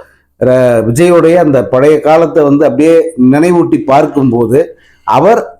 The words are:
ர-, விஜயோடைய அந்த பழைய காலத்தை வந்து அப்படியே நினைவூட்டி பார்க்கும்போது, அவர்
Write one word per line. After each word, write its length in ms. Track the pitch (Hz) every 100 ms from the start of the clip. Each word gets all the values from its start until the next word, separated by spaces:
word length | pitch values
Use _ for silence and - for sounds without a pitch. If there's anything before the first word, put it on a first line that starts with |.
| - _ _ -
ர-, 400 | 127 127 127 117 110
விஜயோடைய 500 | 120 175 175 160 175
அந்த 300 | 156 135 -
பழைய 340 | 127 147 151
காலத்தை 440 | 147 160 165 165
வந்து 220 | 143 143 151
அப்படியே 480 | 123 156 165 160 143
நினைவூட்டி 560 | 127 139 170 175 165 143 110
பார்க்கும்போது, 920 | 135 151 143 131 117 113 131 170 - _ _ -
அவர் 320 | 113 175 233 - -